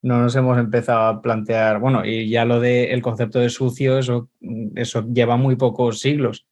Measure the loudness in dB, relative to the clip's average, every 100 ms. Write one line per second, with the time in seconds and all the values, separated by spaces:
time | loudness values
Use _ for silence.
0 | 0 2 2 2 2 2 2 -2 0 2
1 | 2 0 -2 -2 -2 0 2 2 0 0
2 | -2 -4 -2 0 2 2 2 2 0 -2
3 | -2 -4 -2 0 0 0 -2 0 0 0
4 | 0 -4 -6 _ -12 -8 -8 -6 -4 -4
5 | -2 0 2 2 2 2 0 2 -2 0
6 | -2 0 -2 -4 _